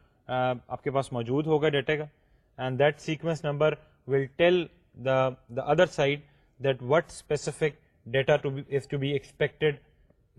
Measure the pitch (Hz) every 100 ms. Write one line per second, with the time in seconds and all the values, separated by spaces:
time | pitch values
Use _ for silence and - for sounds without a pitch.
0 | _ _ - 127 127 123 - 123 147 135
1 | 131 123 117 139 156 151 151 139 131 151
2 | 151 - _ _ _ - 127 127 147 147
3 | - 151 165 156 151 143 156 147 _ _
4 | - 139 135 - 170 180 156 - _ -
5 | 127 131 131 127 - 123 131 151 180 -
6 | 139 147 - _ _ _ 135 127 123 160
7 | 170 - - 147 - - 156 - _ _
8 | 117 131 131 147 143 135 143 139 - 143
9 | 139 139 - - 147 - 156 143 _ _
10 | _ _ _